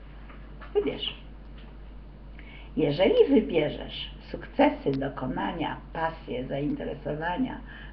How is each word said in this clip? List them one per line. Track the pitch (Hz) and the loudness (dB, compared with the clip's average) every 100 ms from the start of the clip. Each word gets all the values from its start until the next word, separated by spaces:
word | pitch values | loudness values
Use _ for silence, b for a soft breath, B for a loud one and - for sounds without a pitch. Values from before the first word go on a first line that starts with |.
| B B B B B B - | B B B B B B -2
Wybierz. | 415 349 - - - - - - - - - - - - - - - B B B 151 | 2 2 0 -4 -6 -10 -14 -14 -14 -14 -14 -14 -14 -14 -16 -14 -14 B B B 2
Jeżeli | 147 147 214 494 339 | 4 6 8 8 10
wybierzesz | 269 - 170 147 - - - - - - | 8 6 4 2 0 -6 -8 -10 -12 -8
sukcesy, | - - - 285 - 147 | -8 -2 4 6 4 0
dokonania, | 135 135 - 131 175 196 175 139 131 - | 0 0 -2 -4 -2 -2 -2 -4 -4 -8
pasje, | 170 160 - - 123 135 | -2 -2 -2 -6 -4 -2
zainteresowania, | 139 147 - 160 147 147 151 165 202 262 - - B B | 0 0 -2 -4 -4 -4 -2 0 0 0 -2 -10 B B